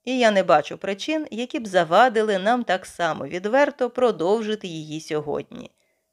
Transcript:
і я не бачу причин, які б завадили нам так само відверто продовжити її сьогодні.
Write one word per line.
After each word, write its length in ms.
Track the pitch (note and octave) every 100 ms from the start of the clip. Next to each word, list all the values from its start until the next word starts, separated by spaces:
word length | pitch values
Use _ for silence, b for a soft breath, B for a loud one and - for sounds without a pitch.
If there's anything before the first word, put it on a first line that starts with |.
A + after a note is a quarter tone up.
і 140 | A#3+ C4
я 120 | A3
не 120 | G3
бачу 360 | F3+ D#3 - E3+
причин, 480 | - G3 - D#4 D4+
які 300 | G#3+ B3 D4+
б 60 | G#3+
завадили 720 | F#3 D#3+ F#3 B3+ A3 G#3+ F#3+
нам 260 | G3+ B3
так 220 | A3+ F#3 -
само 400 | - E3 D3+ C#3
відверто 640 | F3 G#3 C4+ D4 - B3
продовжити 800 | B3 B3 D#3 E3+ A3+ G#3+ G#3+ F#3
її 320 | D#3+ D3+ D#3
сьогодні. 680 | - D3+ D3+ C#3+ - - - _ _ _ _